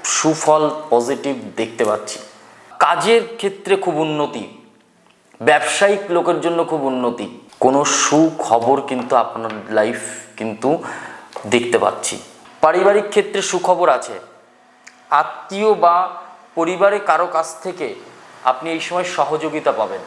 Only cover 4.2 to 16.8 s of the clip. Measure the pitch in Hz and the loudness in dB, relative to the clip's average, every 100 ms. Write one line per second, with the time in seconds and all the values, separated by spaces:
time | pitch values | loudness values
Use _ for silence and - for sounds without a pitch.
4.2 | 147 120 90 - - _ _ _ _ _ | -2 -4 -12 -16 -20 _ _ _ _ _
5.2 | _ _ 117 156 - - 202 202 185 175 | _ _ 4 4 2 2 2 2 0 0
6.2 | 175 160 160 170 165 156 135 127 123 117 | 2 0 0 0 -2 -2 -2 -2 -2 -4
7.2 | 101 - - - 127 139 143 - - 147 | -10 -12 -20 2 4 4 2 0 2 4
8.2 | 160 160 - 117 117 139 135 127 120 131 | 4 2 0 2 4 0 0 -6 2 2
9.2 | 110 113 113 107 98 107 107 117 - - | 2 -4 -8 -8 -2 0 0 -2 -10 -14
10.2 | - - 110 107 127 160 - - - - | -18 -10 -8 -4 -2 -2 -4 -12 -14 -18
11.2 | - - 107 104 120 113 101 - - - | -16 -14 0 0 2 2 0 -2 -8 -8
12.2 | - - - - 156 175 190 208 202 214 | -14 -20 -20 0 2 4 4 2 2 -2
13.2 | 202 196 190 180 180 175 175 127 - 98 | 0 -4 -4 -2 0 2 4 2 -2 -12
14.2 | - - _ _ _ _ - _ - 147 | -16 -20 _ _ _ _ -20 _ -2 0
15.2 | 160 - - 196 214 196 170 175 185 - | 0 -6 -12 -2 0 4 4 2 0 -6
16.2 | - - - - 165 180 | -18 -20 -12 -4 -4 2